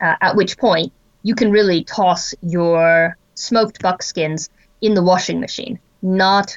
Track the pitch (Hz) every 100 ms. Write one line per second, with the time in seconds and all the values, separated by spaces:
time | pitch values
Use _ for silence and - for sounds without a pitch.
0 | 160 160 185 202 185 - 247 165 175 -
1 | _ _ 208 226 220 208 202 170 - -
2 | 185 170 - - 170 170 170 165 165 165
3 | 170 - _ - - 226 220 - 185 180
4 | - 175 156 156 - _ _ _ 214 202
5 | 175 180 - 165 - - - - _ _
6 | 185 190 190 202 196